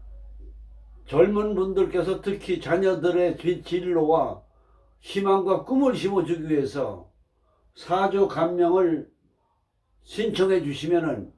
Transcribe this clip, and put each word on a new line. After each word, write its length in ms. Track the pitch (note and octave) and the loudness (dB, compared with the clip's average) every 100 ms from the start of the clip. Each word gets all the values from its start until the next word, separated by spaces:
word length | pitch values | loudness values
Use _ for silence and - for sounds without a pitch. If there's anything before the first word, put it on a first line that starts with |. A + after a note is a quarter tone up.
| - - - - - - - - - - - | -20 -18 -18 -18 -18 -20 -20 -20 -20 -20 -2
젊은 480 | C#3 F#3+ G#3 G#3 | 2 4 2 -2
분들께서 680 | F#3 F#3+ F#3+ F3 F3+ E3+ F3+ | -2 -2 0 0 0 -2 -4
특히 400 | G3+ - - E3+ | -4 -6 -4 -6
자녀들의 760 | C#3+ F3 F#3+ E3+ E3+ F3 F3 D#3+ | -2 0 2 2 0 2 0 0
진-, 240 | E3+ E3 | -4 -4
진로와 800 | - F3 F3+ E3+ D#3 D#3+ - - - _ _ _ _ _ | -4 -4 0 0 2 2 0 -6 -18 _ _ _ _ _
희망과 640 | - G3 G3 G3 F#3 F#3 | -8 -2 2 2 2 0
꿈을 300 | - C4+ C4+ | 0 2 2
심어주기 540 | E3 F3+ G3 E3 E3 D#3 | 2 0 0 0 -4 0
위해서 600 | D3 B2+ C#3+ A#2 F2+ - _ _ _ _ _ _ - | -2 -2 -4 -6 -8 -16 _ _ _ _ _ _ -18
사주 500 | - F3+ G3 G3 F3 | -2 0 2 2 2
감명을 840 | C#3 E3+ F3 F3 F#3 F3+ - - _ _ _ _ _ _ _ _ _ | 2 0 2 4 4 4 0 -4 _ _ _ _ _ _ _ _ _
신청해 640 | - - A3+ - F#3+ F#3+ | -10 -4 -2 0 2 2
주시면은 680 | C#3+ C3+ D#3 E3+ D#3+ A#2 F#2 | 0 -4 0 0 0 -4 -10